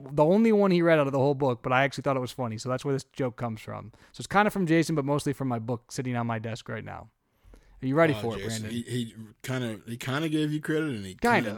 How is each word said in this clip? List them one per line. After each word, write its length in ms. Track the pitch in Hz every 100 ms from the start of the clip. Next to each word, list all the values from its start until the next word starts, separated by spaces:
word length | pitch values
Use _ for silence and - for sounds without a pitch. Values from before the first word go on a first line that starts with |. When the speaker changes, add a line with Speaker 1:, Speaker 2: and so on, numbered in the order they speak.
| 135
Speaker 1:
the 120 | 147 151
only 260 | 196 226
one 180 | 208 196
he 120 | 175
read 160 | 170 160
out 80 | 139
of 60 |
the 40 | 139
whole 160 | 135
book, 280 | 139 139 120
but 100 | 131
I 120 | 127
actually 180 | 139 -
thought 160 | 143 135
it 20 |
was 120 | 127
funny. 260 | - 120 107
So 100 | 127
that's 160 | 127
where 80 | 147
this 120 | 135 -
joke 220 | - 131 -
comes 240 | 120 110
from. 300 | - 107 101 - -
So 80 | -
it's 60 | -
kinda 240 | 190 208
from 160 | 196 175
Jason, 280 | 165 156
but 120 | 160 135
mostly 260 | 147 151
from 160 | 135 135
my 100 | 120
book 320 | 113 120 -
sitting 240 | - 127 123
on 100 | 117
my 120 | 113
desk 300 | 113 107 -
right 160 | 113
now. 240 | 101 92 - _ _ _ - - _ -
Are 40 | 131
you 80 |
ready 180 | 139 165
Speaker 2:
Oh, 80 | 135
Speaker 1:
for 140 | 117 104
it, 40 |
Speaker 2:
Jason, 200 | 104 113
Speaker 1:
Brandon? 60 | 107 117
Speaker 2:
he, 60 | 117
he 240 | 123 117 110 110 -
kinda, 380 | - 127 123 107 -
he 100 | 120
kinda 320 | - 135 160
gave 240 | 156 151
you 80 | 151
credit, 300 | 151 156 156
and 160 | 113 98
he 80 |
Speaker 1:
Kinda. 380 | 92 233 220
Speaker 2:
kinda 40 | 117